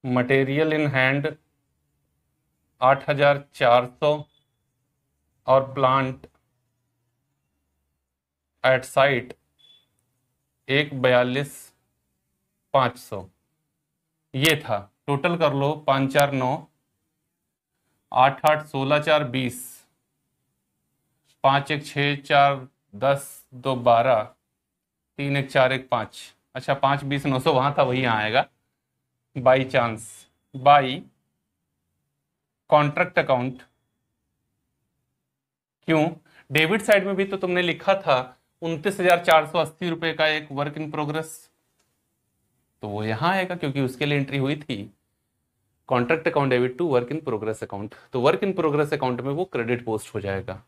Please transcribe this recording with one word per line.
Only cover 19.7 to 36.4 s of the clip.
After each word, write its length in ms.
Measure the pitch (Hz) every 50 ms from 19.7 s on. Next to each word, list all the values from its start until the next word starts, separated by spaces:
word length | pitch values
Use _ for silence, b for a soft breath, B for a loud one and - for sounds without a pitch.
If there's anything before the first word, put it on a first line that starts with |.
| - - _ _ _ _ _ _ _ _ _ _ _ _ _ _ _ _ _ _ _ _ _ _ _ _ _ _ _ _ _ _ _ _ -
पाँच 260 | 135 135 143 139 -
एक 160 | 156 147 147
छः 300 | - - 143 143 143 143 139
चार 440 | 139 - 151 143 139 143 139 131 127 131 _ _ _ _ -
दस 500 | 101 127 135 139 139 - - - - _ _ 131
दो 220 | 127 123 135 131 120 120
बारह 380 | 123 117 117 120 131 123 107 107 - _ _ _ _ _ _ _ _ _ _ _ _ _ _ _ _ _ -
तीन 180 | 139 139 139
एक 140 | 139 131 135
चार 220 | - 139 131 127
एक 160 | 131 127 131 _
पाँच। 460 | 123 117 107 - - - - - _ _ _ _ _
अच्छा, 200 | 131 - - 139
पाँच 300 | - - 135 139 143 143
बीस 220 | 135 143 139 139
नौ 140 | 147 131 127
सौ 120 | 131 165
वहाँ 220 | 147 127 131 143 143 175
था, 40 |
वही 200 | 139 127 123 131
यहाँ 200 | 131 123 113 107
आएगा। 260 | 107 107 110 135 165 _ _ _ _ _ _ _ _ _ _ _ _ _ _ _ _ _ _
by 220 | 139 123 131 131 135 131
chance, 380 | 135 - 135 120 117 110 98 - - - - - _ _ _ _ _ -
by 480 | 135 131 143 143 147 139 127 131 170 - - _ _ _ _ _ _ _ _ _ _ _ _ _ _ _ _ _ _ _ _ _ _ _ _ _ _ _ _ _ _ _ _
contract 460 | 156 147 147 147 143 - 180 175 _ 170
account। 440 | 151 - 135 123 123 131 127 - - _ _ _ _ _ _ _ _ _ _ _ _ _ _ _ _ _ _ _ _ _ _ _ _ _ _ _ _ _ _ _ _ _ _ _ _ _ _ _ _ _ _ _ _ -
क्यों? 200 | 160 156 151 175 170 - b b b b